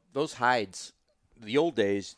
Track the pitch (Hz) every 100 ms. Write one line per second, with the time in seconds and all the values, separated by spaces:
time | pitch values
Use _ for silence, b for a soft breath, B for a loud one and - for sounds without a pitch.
0 | _ 135 151 - 123 127 98 - - _
1 | _ _ _ _ 107 131 170 113 101 101
2 | -